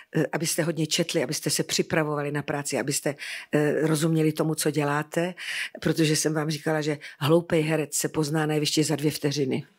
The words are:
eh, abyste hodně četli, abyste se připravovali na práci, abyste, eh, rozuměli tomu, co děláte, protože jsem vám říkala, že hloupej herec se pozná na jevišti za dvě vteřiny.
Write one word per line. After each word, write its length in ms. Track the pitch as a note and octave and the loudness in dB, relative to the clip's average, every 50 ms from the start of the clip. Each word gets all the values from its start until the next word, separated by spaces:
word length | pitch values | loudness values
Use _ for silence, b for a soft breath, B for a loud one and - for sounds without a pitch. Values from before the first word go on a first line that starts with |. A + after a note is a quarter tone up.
| B _ - | B _ 0
eh, 100 | D#3+ D3 - | 0 0 0
abyste 320 | - D3+ E3 D#3+ - - D#3+ | 0 -2 -2 -2 0 0 0
hodně 240 | E3 E3 D3+ D#3+ | 0 0 -2 -2
četli, 360 | D3+ - - E3+ E3+ - E3 B2+ | 0 0 0 0 0 0 0 0
abyste 260 | C3 D#3 - - D#3 | -2 -2 -4 -2 -2
se 140 | - - D#3+ | -2 -2 -2
připravovali 680 | - - - F#3 - - E3 D#3 D3+ D3+ D3 C#3+ C#3+ | 0 -2 -2 0 0 0 0 0 0 -2 -4 -4 -4
na 100 | C#3+ D3 | -4 -4
práci, 380 | C#3+ - D3+ C#3+ C#3+ - C#3+ A#2+ | -4 -4 -4 -4 -4 -2 -2 -2
abyste, 360 | A2 C#3 C#3 - - D#3 C#3 B B B B B B - | -2 -2 -2 -2 -2 -2 -4 B B B B B B 0
eh, 360 | - D3 D3+ D3+ - C3 D3 | 2 2 2 2 2 2 2
rozuměli 440 | D#3 D#3+ D3 D#3 D#3+ D#3+ D#3+ D#3 D#3 | 2 2 2 2 2 4 4 4 2
tomu, 240 | D3+ - D#3+ D#3 D#3 | 2 2 0 0 0
co 160 | - - D#3 | 0 0 0
děláte, 640 | C#3+ D3+ D3 C#3+ C#3+ D3 D3+ D3+ - E3+ E3+ F3+ F3+ B B B B B B B - - | 0 2 2 2 0 0 -2 -2 -2 -2 -2 -2 -4 B B B B B B B -8 -4
protože 340 | - D#3+ D3+ D#3+ D#3+ D3+ D#3 | -2 0 2 4 4 4 2
jsem 180 | D3 - D3+ D#3+ | 2 0 0 0
vám 160 | D#3+ D3+ D#3 | 0 -2 -2
říkala, 320 | D#3 C#3+ - D#3+ D#3 D#3 | -4 -2 -2 -2 0 0
že 160 | D3+ D3+ D3 C#3+ B B B - | 0 -2 -4 -6 B B B -2
hloupej 420 | C#3+ C#3 E3 F3 E3+ E3+ F3 D#3+ | 2 4 4 4 4 2 2 2
herec 340 | D3+ D#3 D#3+ D3+ D3 C#3+ - | 2 2 0 0 0 -2 -2
se 140 | - - D3 | -4 -4 -2
pozná 360 | - D#3 D#3 C#3+ D#3 D#3+ D#3 | 0 -2 0 0 0 0 0
na 80 | D3+ D3+ | 2 0
jevišti 300 | D3+ D3+ - - D#3+ D3+ | 0 0 2 2 2 2
za 120 | C#3+ D#3 | 2 0
dvě 160 | C#3 D3 D3+ | 0 0 0
vteřiny. 520 | C#3 - - D3+ C3+ D3 C#3+ C3 B2+ A#2+ - - _ | 0 0 -2 -2 0 0 0 0 0 -2 -4 -8 _